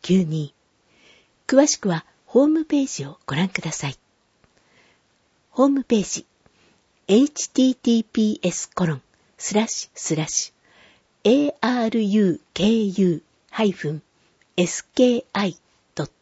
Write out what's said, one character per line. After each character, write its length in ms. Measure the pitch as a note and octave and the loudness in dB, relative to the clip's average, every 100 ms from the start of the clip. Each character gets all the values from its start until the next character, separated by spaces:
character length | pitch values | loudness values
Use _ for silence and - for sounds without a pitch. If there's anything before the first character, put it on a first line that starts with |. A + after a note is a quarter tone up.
九 220 | - F#3+ | 0 2
二。 300 | E3 D#3 D3 _ _ _ _ _ _ _ _ _ - | 2 -4 -8 _ _ _ _ _ _ _ _ _ 2
詳 220 | C4 D4 | 4 4
し 100 | - | 2
く 120 | G3+ | -2
は、 160 | D#3+ - _ _ | -4 -6 _ _
ホ 200 | A#3 D4 | 2 4
ー 20 | |
ム 180 | D#4+ D#4 | 2 0
ペ 180 | D4 | 0
ー 40 | C4+ | -2
ジ 180 | - C#3 | -6 -12
を 140 | D#3+ - | -12 -8
ご 80 | C3+ | -2
覧 140 | F#3 | -2
く 120 | - | -4
だ 100 | E3 | -10
さ 180 | - C#3+ | -8 -10
い。 80 | - _ _ _ _ _ _ _ _ _ _ _ _ _ _ _ | -10 _ _ _ _ _ _ _ _ _ _ _ _ _ _ _
ホ 140 | - C#4 | 0 2
ー 20 | |
ム 160 | C#4 | 2
ペ 140 | A#3+ A3 | 0 0
ー 60 | |
ジ、 220 | F#3 - - _ _ _ _ _ _ _ - | 0 -10 -14 _ _ _ _ _ _ _ 2
エ 100 | G3+ | 2
イ 120 | C#4+ | 2
チ 220 | - - | -2 -6
テ 100 | - | 0
ィ 60 | C4 | 0
ー 40 | B3+ | 2
テ 160 | - | 0
ィ 80 | A#3 | 0
ー 60 | A3 | 0
ピ 280 | - G#3+ G#3+ | -2 -2 0
ー 60 | F3+ | -4
エ 40 | |
ス 200 | - - | -6 -10
コ 120 | - F3 | -4 -2
ロ 100 | C#3 | -2
ン 60 | _ _ _ _ | _ _ _ _
ス 160 | - | -4
ラ 100 | G3+ | -2
ッ 40 | A3 | -2
シ 200 | - - | -6 -12
ュ 20 | |
ス 220 | - - D#3 | -12 -6 -4
ラ 80 | |
ッ 40 | D#3 | -4
シ 240 | - - _ _ _ _ _ _ _ G3+ | -6 -6 _ _ _ _ _ _ _ 2
ュ 40 | |
エ 180 | C4+ D4 | 2 2
ー 40 | - | -2
ア 260 | A#3 B3 A3+ | -2 -2 -2
ー 40 | |
ル 120 | A3+ | 0
ユ 300 | G#3 G#3+ G3 | 0 2 2
ー 100 | E3 _ | 0 _
ケ 100 | - | -2
ー 360 | F#3+ A3+ G#3 F#3 | 0 2 0 0
ユ 160 | F#3 D3+ | 0 0
ー 60 | - _ _ | -6 _ _
ハ 120 | - | -2
イ 80 | G#3+ | -2
フ 200 | - D3+ | -2 -8
ン 100 | D#3 - _ _ _ _ - | -8 -12 _ _ _ _ -2
エ 100 | F3 | -2
ス 220 | - - - | -2 -8 2
ケ 220 | B3 A#3+ | 2 2
ー 80 | - | -4
ア 120 | G3 G3+ | -6 -4
イ 120 | E3 _ _ _ - | -6 _ _ _ -10
ド 100 | D3 | -10
ッ 40 | _ | _